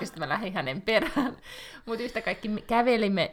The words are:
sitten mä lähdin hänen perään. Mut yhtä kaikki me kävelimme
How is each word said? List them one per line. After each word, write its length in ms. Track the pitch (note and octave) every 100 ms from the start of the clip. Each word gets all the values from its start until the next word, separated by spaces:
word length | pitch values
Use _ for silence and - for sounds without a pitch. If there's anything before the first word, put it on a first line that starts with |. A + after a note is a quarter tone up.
| -
sitten 140 | E3+
mä 100 | C#3
lähdin 240 | F3 G3+
hänen 280 | F#3 C3 C3
perään. 560 | - A3 E4 C#4+ B3+ A#3+ - - - - -
Mut 140 | A3+
yhtä 220 | A#3+ A3
kaikki 260 | F3+ F#3+ G#3+
me 120 | G#3
kävelimme 680 | - A#3 A#3+ A#3 G#3 F#3+ D#3